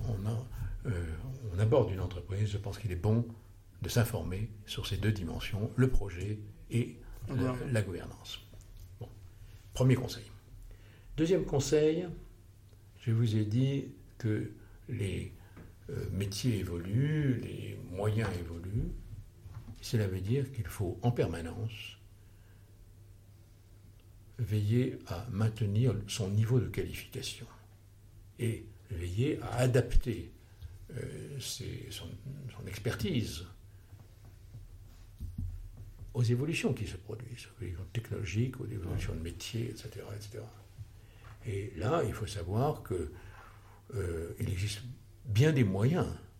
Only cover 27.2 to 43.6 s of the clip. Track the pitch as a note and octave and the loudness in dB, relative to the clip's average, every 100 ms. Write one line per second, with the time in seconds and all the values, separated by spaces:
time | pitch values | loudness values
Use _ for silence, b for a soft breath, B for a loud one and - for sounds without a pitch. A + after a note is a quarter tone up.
27.2 | - - - - - - - - - - | -8 -8 -14 -18 -20 -20 -20 -20 -20 -20
28.2 | - - A2+ G#2+ - - - E2+ F2 F#2+ | -16 -2 -2 -2 -6 -16 -10 -6 -2 2
29.2 | C#3 - - A#2+ B2+ A#2+ - - B2 F2 | 4 2 0 4 6 6 8 8 8 2
30.2 | - - B B B B - C#3+ - - | -4 -12 B B B B -10 -8 -6 -6
31.2 | - C#3 - - - - - - - - | -8 -8 -6 -6 -6 -8 -8 -10 -10 -10
32.2 | - - - - F#2+ - A#2+ - G#3 C#3 | -10 -10 -10 -8 -8 -4 -2 0 2 2
33.2 | F2 C#2+ - - - B B B - - | 0 -4 -10 -14 -20 B B B -18 -20
34.2 | - - - - - - - - - - | -20 -18 -16 -16 -16 -16 -18 -18 -16 -10
35.2 | - - - - - - - - - - | -8 -6 -6 -6 -10 -12 -14 -14 -4 2
36.2 | A2+ A#2+ D3+ E3 - B2+ G#2 F#2+ - A2 | 4 4 4 2 2 2 -2 -6 -8 -10
37.2 | - A#2+ - - F#2 E2+ F#2 A#2+ - - | -8 -10 -12 -8 -6 -6 -4 -4 -2 -2
38.2 | G2 G2+ C3 B2+ - A2 F2 F#2 F2+ D#2+ | 0 2 2 0 -6 -4 -2 -2 -2 -4
39.2 | E2 - - A2+ A#2+ - - G#2 - G#2 | -6 -8 -6 -4 -4 -6 -10 -10 -10 -10
40.2 | - A2 A2 - - - - - B B | -10 -10 -12 -14 -18 -16 -14 -16 B B
41.2 | B B A#2+ G2 G#2 D#2+ A2 E3+ A#2+ - | B B -6 -4 -4 -2 2 4 2 -2
42.2 | G#2+ - E2 G#2+ C#3+ - - F2+ E2+ B | -4 -4 0 2 2 2 -2 -2 -2 B
43.2 | B B B B | B B B B